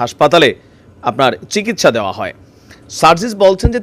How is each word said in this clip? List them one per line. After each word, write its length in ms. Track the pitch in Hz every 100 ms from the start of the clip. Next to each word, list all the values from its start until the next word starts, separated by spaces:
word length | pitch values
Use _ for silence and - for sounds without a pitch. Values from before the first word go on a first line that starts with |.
হাসপাতালে 540 | 120 - 147 170 135 - _ _ _ -
আপনার 300 | - - 131 - 127
চিকিৎসা 380 | 208 214 208 151 117
দেওয়া 160 | 98 101
হয়। 160 | 92 - _ _ - - -
সার্জিস 440 | - 160 170 233
বলছেন 360 | 202 196 190 240
যে 100 | 240